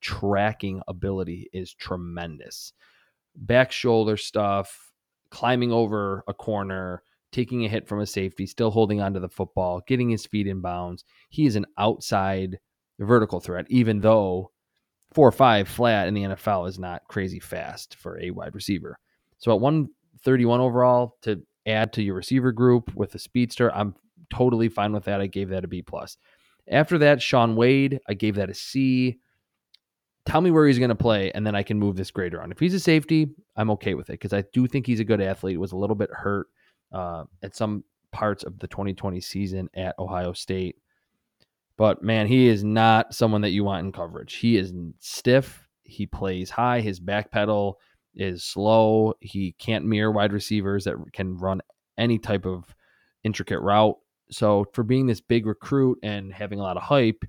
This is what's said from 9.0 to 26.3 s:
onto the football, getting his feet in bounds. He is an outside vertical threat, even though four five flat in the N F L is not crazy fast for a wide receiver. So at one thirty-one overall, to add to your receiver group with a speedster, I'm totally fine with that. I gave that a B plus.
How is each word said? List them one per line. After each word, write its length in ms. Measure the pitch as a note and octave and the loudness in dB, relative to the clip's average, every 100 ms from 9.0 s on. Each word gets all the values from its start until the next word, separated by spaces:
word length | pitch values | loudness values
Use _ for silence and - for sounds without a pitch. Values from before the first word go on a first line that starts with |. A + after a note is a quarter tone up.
onto 180 | G2 F#2+ | -2 -4
the 100 | F2+ | -6
football, 520 | - F#2 F#2+ F2+ F2+ - | -6 -6 -4 -2 -4 -2
getting 220 | B2+ A#2+ | 0 0
his 160 | G#2+ - | -2 -4
feet 220 | G#2 G2 | -4 -2
in 140 | F#2+ | -4
bounds. 420 | F2+ F2 F2+ F2+ _ _ _ | -6 -6 -8 -12 _ _ _
He 160 | - D3 | 0 2
is 100 | G#2 | 2
an 100 | - - | -4 -2
outside 800 | G#2 - - G2+ F#2+ F#2+ F#2+ F#2+ _ _ _ - | -2 -2 -2 -2 0 -2 -4 -8 _ _ _ -6
vertical 400 | G2+ A#2+ G#2+ F2+ | 2 4 4 -2
threat, 260 | - F2 - | -6 -8 0
even 300 | B2+ A2+ G#2 | 2 4 4
though 520 | A2 A2 G2 F#2 F#2+ _ _ _ _ _ _ | 4 4 4 -2 -6 _ _ _ _ _ _
four 180 | D#3 C3 | 2 2
five 360 | - A#2+ G#2 G2 | 4 4 4 0
flat 400 | - A#2+ G#2 F#2 | -2 0 0 0
in 80 | G#2 | -4
the 80 | |
N 80 | G2 | -6
F 160 | F#2+ G#2+ | -6 -4
L 180 | F#2+ F2+ | -4 -4
is 140 | F#2 | -8
not 280 | F2+ F2 - | -12 -12 -10
crazy 320 | G#2 F#2 - | -6 -6 -8
fast 560 | - E2+ - - - - | -12 -12 -12 -14 -18 -18
for 240 | F2 E2+ | -16 -10
a 120 | F2+ | -10
wide 240 | F2+ E2 G2+ | -10 -12 -10
receiver. 420 | - F2+ D2+ - _ _ _ _ | -6 -6 -8 -16 _ _ _ _
So 160 | A#2+ | 0
at 60 | G#2 | 2
one 300 | C3+ D#3 C3 - _ _ | 2 2 0 -8 _ _
thirty-one 360 | C3 C3 A#2 B2 | 2 4 4 4
overall, 580 | B2+ B2 B2 B2 A#2+ - | 2 4 4 4 2 -4
to 220 | A2+ F#2 - _ A2 | -6 -6 -8 _ -2
add 260 | G#2+ A2 | 0 0
to 100 | A2+ | 0
your 120 | G2+ F#2 | -2 -2
receiver 360 | - C3 B2+ | 0 0 2
group 440 | A2+ B2+ B2 - - | 4 4 4 2 -4
with 180 | G2+ | -6
a 60 | - | -8
speedster, 520 | - B2 A#2+ - A#2+ G2 | -4 -2 0 2 0 0
I'm 200 | G#2 - _ _ - | -4 -6 _ _ -6
totally 380 | - B2+ A2+ A2+ | 0 2 4 2
fine 240 | G#2+ G#2 | 0 -2
with 100 | G#2 | -2
that. 180 | G2+ G2 | -2 -2
I 60 | G2 | -2
gave 220 | G2 F#2+ | -4 -6
that 140 | F#2+ | -6
a 40 | F2+ | -6
B 140 | F#2 | -8
plus. 340 | - - - - _ | -10 -14 -14 -18 _